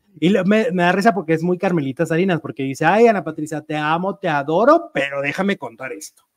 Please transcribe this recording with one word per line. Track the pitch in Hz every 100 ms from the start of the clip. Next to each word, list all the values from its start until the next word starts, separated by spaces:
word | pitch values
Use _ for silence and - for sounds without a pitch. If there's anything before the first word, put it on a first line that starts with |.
| _ -
Y | 160
lo, | 202
me, | 185 214 196
me | 180
da | 175
risa | 196 226
porque | 190 156
es | 160
muy | 175 180
Carmelita | 196 170 135 131
Salinas, | 156 160 190 160
porque | - -
dice, | 135 131
"Ay, | 160 208 233
Ana | 196
Patricia, | 156 156 151 151
te | 151 151
amo, | 151 165 185 196
te | 175
adoro, | 147 139 170 254 330 330
pero | - 139 143
déjame | 143 190 196 196
contar | - 113 131
esto". | 302 - _ _